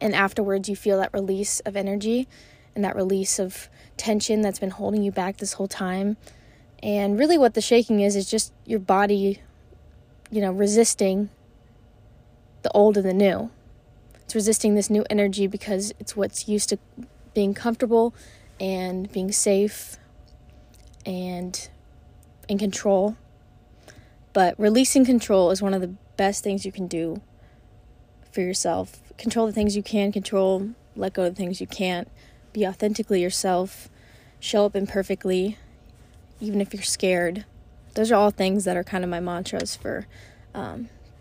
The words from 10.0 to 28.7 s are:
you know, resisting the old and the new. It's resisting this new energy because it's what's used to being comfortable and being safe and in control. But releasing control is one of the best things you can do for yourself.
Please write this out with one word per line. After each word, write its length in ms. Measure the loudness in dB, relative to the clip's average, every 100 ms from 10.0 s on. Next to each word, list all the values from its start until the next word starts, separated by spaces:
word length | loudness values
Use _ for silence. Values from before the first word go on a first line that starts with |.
| -20 -20 -8
you 100 | -2
know, 120 | -2
resisting 760 | 2 2 6 4 4 2 2 -2 -8 _ -20 _ -20 -20 -20 -20 -20 -20 -20 _ -6
the 80 | 0
old 260 | 6 6 6
and 80 |
the 80 | 2
new. 380 | 4 4 2 -4 -12 -20 -20 _ -20 -20 -20
It's 120 | -8
resisting 400 | -2 0 2 2
this 140 | 2 2
new 160 | 0 0
energy 360 | 0 0 0 -2
because 460 | -4 -4 -4 -4 -10
it's 180 | -10 -4
what's 320 | -4 -4 -4
used 220 | -2 -2
to 80 | -4 _ -20 -20 -20 -8
being 180 | -2 0
comfortable 600 | 0 -4 -2 2 4 2 -2 -18 -20 -20 -8
and 520 | -6 -4 -4 -6 -6
being 200 | -6 -4
safe 640 | 0 2 4 2 -2 -16 -18 -20 -20 -20 -20 -20 -20 -20 -20 -20 -18
and 640 | -10 -6 -6 -6 -8 -10 -14 -20 -20 -20 -20 -20 -20 -16 -4
in 80 | -2
control. 600 | 0 -2 2 2 2 -2 -14 -20 -20 -20 -20 -20 -20 -20 -20 -20 -4
But 220 | 2 2 4
releasing 460 | 4 4 4 6
control 460 | 6 4 4 4 4
is 100 | 4
one 140 | 0
of 80 | -2
the 120 | -4 -10 -12 -2
best 260 | 0 0
things 220 | -4 -4
you 80 | -6
can 140 | -8 -6
do 340 | -4 -4 -6 -12 -20 -20 -20 -20 -20 -20 -20 -20 -20 -12
for 80 | -4
yourself. 640 | -2 -2 -2